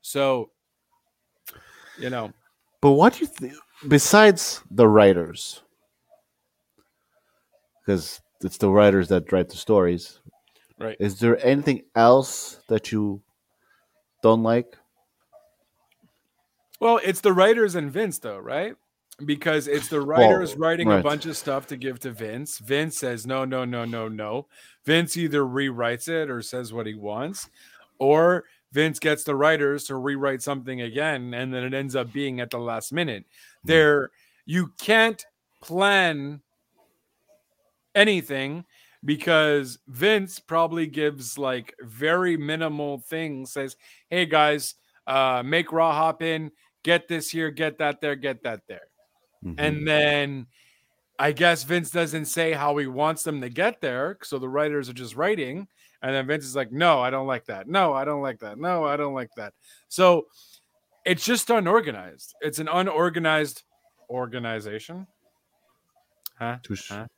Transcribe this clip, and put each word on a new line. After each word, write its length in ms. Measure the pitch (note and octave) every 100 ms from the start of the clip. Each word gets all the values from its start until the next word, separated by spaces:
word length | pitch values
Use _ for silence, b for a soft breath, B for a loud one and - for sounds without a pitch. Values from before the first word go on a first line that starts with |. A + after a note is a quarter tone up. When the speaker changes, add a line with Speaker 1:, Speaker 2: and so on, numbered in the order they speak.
Speaker 1:
So, 500 | - C#3+ C3+ C3 A2 _ _ _ _ _ _ _ _ _ - b b b b -
you 100 | B2+
know. 220 | B2+ G#2+ - _ _ _ _
Speaker 2:
But 120 | C#3+
what 220 | C#3 G3+ -
do 40 |
you 60 | D#4
think, 260 | - C3 C#3+ _ _ D3
besides 760 | D3 - G3+ G#3+ F3+ - - -
the 160 | G2 A2+
writers, 760 | G#2+ G2+ F2 E2 E2 - - _ _ _ _ _ _ _ _ _ _ _ _ _ _ _ _ _ _ _ _ _ _ -
'cause 360 | G2 D#2 - _ _
it's 160 | F#2 -
the 120 | G2+
writers 400 | G2+ G#2 G2 F2
that 200 | F#2 E2
write 160 | F#2 F2+
the 80 | -
stories, 640 | - G#2+ F2 F2 - - - _ _ _ _ _
Speaker 1:
Right. 180 | A2+ G#2+
Speaker 2:
is 180 | G2+ G2
there 240 | A#2 A#2 B2
anything 380 | C#3 C#3+ B2 - A2+
else 680 | A#2 C3 C3 - - - -
that 240 | A2 -
you 280 | G#2+ G#2 G2+ _ _ _ _ _ _ _ _ _ _
don't 220 | A2 A2+
like? 340 | A2+ A#2 A#2+ _ _ _ _ _ _ _ _ _ _ _ _ _ _ _ _ _ _ _ _ _
Speaker 1:
Well, 200 | A3+ A#3
it's 180 | F#3 F#3
the 100 | G#3
writers 440 | F#3 G3 A3+ G#3 F3
and 140 | D3
Vince, 280 | C#3+ G#3+ D3+
though, 200 | A#2 G2
right? 360 | A2 C#3 G3+ - _ _ _ -
Because 440 | D3 D3 E3 D#3 C#3
it's 180 | D3 -
the 160 | D3+
Speaker 2:
Well, 160 | C#3 D#3 A2+
Speaker 1:
writers 260 | F#2 F2+ C#3+
writing 320 | D#3+ E3+ A#2
a 40 | G2+
Speaker 2:
right. 80 |
Speaker 1:
bunch 220 | D3 D3 D#3+
of 120 | D3
stuff 280 | - C3+ -
to 100 | C#3
give 220 | C3 B2
to 100 | C3+
Vince. 460 | A2 A2 A#2 D3 -
Vince 400 | G#2+ C#3 D#3+ -
says, 280 | C3 A#2+ A2+
"No, 200 | C3 C3
no, 180 | C3
no, 220 | B2 A#2+ A#2
no, 240 | A#2 A2
no." 380 | A2 G#2+ A#2+ C#3+ b b b
Vince 320 | - E3 E3+ E3+
either 280 | D#3+ C#3+
rewrites 680 | C3 B2+ C#3 A#2+ A#2 A#2+ -
it 200 | E3 D3+
or 120 | B2
says 320 | A2 B2+ A#2+
what 120 | A2+ G#2+
he 80 | G#2+
wants, 540 | G#2 G#2+ D3 G3 - b b b b _
or 440 | C3+ D3+ E3+ F3+ - _ _
Vince 260 | C#3 D#3 D3+
gets 240 | D#3 D3
the 120 | - C#3
writers 500 | D3+ D#3+ C#3+ C#3+ -
to 100 | C3+
rewrite 460 | C3 C#3 C#3 C3
something 400 | C#3 C#3 B2+ B2+
again, 520 | A#2+ A#2+ D#3 C#3 B2
and 200 | A#2+ C3
then 100 | B2+
it 100 | B2+
ends 220 | C3+ C#3 C3
up 160 | A#2+
being 300 | A#2+ C#3+ B2
at 80 | A#2+
the 100 | A#2+
last 320 | A#2+ A2+ -
minute. 320 | D3+ E3 G#2+ - b b b
Speaker 2:
Hmm. 60 | -
Speaker 1:
There, 440 | D#3+ D3+ D3 C3 _ _ _ -
you 280 | E3+ F3+ -
can't 440 | - A3 A3+ A3 - _ _ _
plan 800 | - E3+ G3 G3 F3 D3+ C#3 D3 _ _ _ _ _ _ _ _ _ _ _ _ _ _ _ G3+
anything 720 | G#3 F#3+ D3 C3+ C3+ D#3+ F3 _ _ _ -
because 720 | D3+ - D#3+ D3+ D3 C3 A#2+ -
Vince 520 | B2+ F#3 G#3+ F#3+ -
probably 480 | _ E3 E3 E3 D#3+
gives, 500 | D3 D3+ C#3+ A#2+ C#3
like, 380 | C3+ B2+ A2+ -
very 540 | B2 A2 D3+ F3 F3+ E3
minimal 600 | D3 D#3+ D#3+ D3 D3 C#3
things, 520 | - D#3+ D#3+ C3+ C3
says, 260 | C#3+ C3+ - b b b
"Hey, 160 | F3 E3+
guys, 500 | D#3 D3+ D3+ - - _ _ -
uh, 380 | C3 C3 B2+ B2+
make 260 | E3 E3
Raw 220 | D#3+ E3
hop 300 | D3+ D#3+ D#3+
in." 280 | E3 D#3+ D#3 _ _ _
Get 240 | - E3+ E3+
this 220 | E3+ D3+
here, 200 | E3 D#3+
get 280 | C#3 D#3+ D3+
that 220 | D3+ C#3
there, 140 | D3+ C#3+
get 280 | C#3 B2+
that 180 | B2 G#2+ _
there. 200 | F#2 - _ _ _ _ _
Speaker 2:
Mm-hmm. 160 | F2+ E2
Speaker 1:
And 280 | D3+ D3+ D3+
then 600 | D3+ D3 D3 C#3+ C#3 B2 _ _ _ _ _ _ -
I 120 | C#3+
guess 320 | D3+ F3 E3+
Vince 260 | B2+ F3 D#3+
doesn't 360 | E3+ E3 D#3 D3
say 280 | - E3
how 240 | D3+ D3 D3
he 100 | C#3
wants 360 | B2+ D3+ D#3+
them 180 | E3 D3
to 80 | B2+
get 320 | B2 G3+ A#3
there, 360 | C#3 B2 D3+ G3+
so 160 | - C#3
the 100 | C3
writers 400 | C#3 D3+ D3 B2
are 40 |
just 220 | B2 A#2+ A2
writing, 520 | F3 G#3+ B2+ D#3 G3 _ _ _
and 120 | C3
then 140 | C3+ C3
Vince 180 | D3+ C3+
is 100 | C3+
like, 160 | A#2+
"No, 300 | C3 F3 D3
I 80 | B2
don't 180 | C3+ C3+
like 180 | B2 -
that. 220 | G2+ G2+
No, 260 | F#3 F3
I 100 | C3+ C#3
don't 160 | D3
like 180 | C#3 A2+
that. 180 | G#2+ G#2+
No, 260 | E3 F3
I 140 | D3+ D3
don't 160 | D3
like 200 | C3+ A#2+ -
that." 180 | G#2 _ b b b
So 380 | - F#3 E3+ - b b b b _ _ _ -
it's 200 | F3+ -
just 240 | A#3+ -
unorganized. 840 | A3+ F3 A3 D#3 G#2+ F2+ C#2 - -
It's 180 | D3+ D3+
an 80 | D3+
unorganized 960 | E3+ F#3+ D#3+ F3 E3+ D#3+ D#3 D3 - _ _ _ _ _
organization. 1000 | B2 B2 B2 A#2 A2+ G#2 G#2+ - F3 F#3+ _ _ _ _ _ _ _ _ _ _ _ - _
Huh? 200 | A#2 B2
Speaker 2:
Touche. 260 | B2 G2+ -
Speaker 1:
Huh? 180 | G2+ A2+